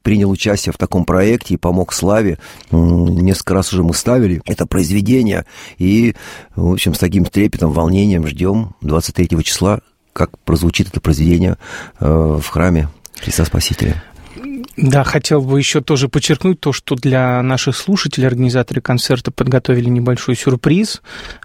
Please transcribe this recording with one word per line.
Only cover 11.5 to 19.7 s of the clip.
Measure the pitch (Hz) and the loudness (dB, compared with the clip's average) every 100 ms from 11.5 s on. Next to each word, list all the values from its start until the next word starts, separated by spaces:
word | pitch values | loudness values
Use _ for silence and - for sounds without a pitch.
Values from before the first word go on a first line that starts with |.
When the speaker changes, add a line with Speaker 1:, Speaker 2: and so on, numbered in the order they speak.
| - - - - - | -2 -8 -16 -16 -4
Speaker 1:
э, | 73 80 78 76 | 0 2 2 0
в | - | -2
храме | 78 90 82 73 - - - | 0 2 2 0 -6 -20 -12
Христа | - - 85 | -6 -2 0
Спасителя. | 85 - - - 80 - - - - 269 269 247 - | 0 -2 -2 -2 -2 -8 -20 -20 -16 -12 -12 -12 -2
Speaker 2:
Да, | 135 139 | 2 2
хотел | 127 151 - 151 | 2 -2 0 0
бы | 131 139 | 2 0
ещё | 139 151 | 2 0
тоже | 127 139 131 | 0 0 0
подчеркнуть | 147 - 151 185 175 | 0 0 0 0 0
то, | 147 | -2
что | - - 127 | -4 -4 -2
для | 135 131 127 123 | 0 2 2 0
наших | 127 131 - 123 | 0 0 -2 -4
слушателей | - 202 147 - 127 | 0 -2 -2 0 0
организаторы | 123 127 123 120 123 | 2 2 0 -2 -4
концерта | - 123 - 127 127 | -2 0 0 -2 -2
подготовили | - 127 127 - | -2 0 2 2